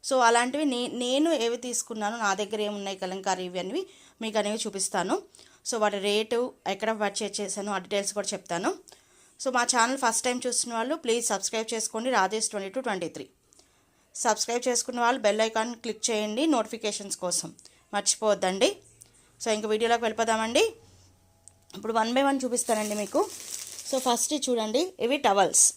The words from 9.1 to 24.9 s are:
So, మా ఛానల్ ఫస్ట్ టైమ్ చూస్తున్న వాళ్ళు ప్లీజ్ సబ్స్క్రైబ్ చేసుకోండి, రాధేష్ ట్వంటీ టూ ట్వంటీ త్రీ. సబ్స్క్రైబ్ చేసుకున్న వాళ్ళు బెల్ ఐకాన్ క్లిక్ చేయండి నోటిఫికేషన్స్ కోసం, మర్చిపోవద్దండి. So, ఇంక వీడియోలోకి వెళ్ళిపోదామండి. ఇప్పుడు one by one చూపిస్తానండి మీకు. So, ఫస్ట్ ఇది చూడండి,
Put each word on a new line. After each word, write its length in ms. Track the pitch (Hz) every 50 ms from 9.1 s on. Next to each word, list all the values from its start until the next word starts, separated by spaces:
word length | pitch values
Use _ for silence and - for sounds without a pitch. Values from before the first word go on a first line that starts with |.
| _ _ - _ _ _ -
So, 40 | 269 247 247
మా 60 | 240 240 -
ఛానల్ 260 | 247 226 240 262 277 -
ఫస్ట్ 200 | 226 226 - - 254
టైమ్ 120 | 247 254 240 254
చూస్తున్న 320 | 240 - - 240 233 226
వాళ్ళు 180 | 226 254 302 320 -
ప్లీజ్ 180 | 240 226 240 233 - 220
సబ్స్క్రైబ్ 360 | 190 196 - - 220 220 220 240
చేసుకోండి, 340 | 226 220 - - 226 233 262 254 214
రాధేష్ 320 | 190 185 202 220 214 - -
ట్వంటీ 160 | 208 196 196 190 262
టూ 100 | 254 233
ట్వంటీ 220 | 208 190 180 156 - -
త్రీ. 100 | - - _ _ _ _ _ _ _ _ _ _ _ _ _ _ _ _ _ -
సబ్స్క్రైబ్ 420 | - 247 214 214 - - 233 240 240
చేసుకున్న 340 | 262 247 240 - - 240 240 240
వాళ్ళు 160 | 233 247 262 214
బెల్ 160 | 208 202 214 220
ఐకాన్ 260 | 226 220 220 220 240 240 - -
క్లిక్ 180 | 233 214 220 - -
చేయండి 360 | 233 214 214 214 214 233 302 330 302
నోటిఫికేషన్స్ 640 | 240 214 214 - 220 - 214 208 - 202 196 - -
కోసం, 280 | - 180 175 - - - - - - - _ _ _ _ -
మర్చిపోవద్దండి. 760 | 202 202 202 - - - 214 202 180 185 185 185 196 214 349 403 - - - - _ - _ _ _ _ _ _ _
So, 60 | - 233 220 214
ఇంక 80 | 214 214 214
వీడియోలోకి 300 | 214 233 226 233 240 240
వెళ్ళిపోదామండి. 580 | 226 220 220 226 220 226 220 220 226 240 285 440 453 - - - - - - - _ _ _ _ _ _ _ _ - _ _ _ _ - 185
ఇప్పుడు 160 | 202 214 226 233
one 120 | 220 226 240
by 80 | 254 277 277
one 100 | 277 269 254
చూపిస్తానండి 520 | 247 226 247 - - 233 214 214 214 208 208
మీకు. 200 | 208 196 - 285 381 359 - - - - - - - - - - - -
So, 60 | - 254 254 262
ఫస్ట్ 260 | 233 240 - - 302
ఇది 80 | 294 262 -
చూడండి, 340 | 247 233 214 214 214 262 339 370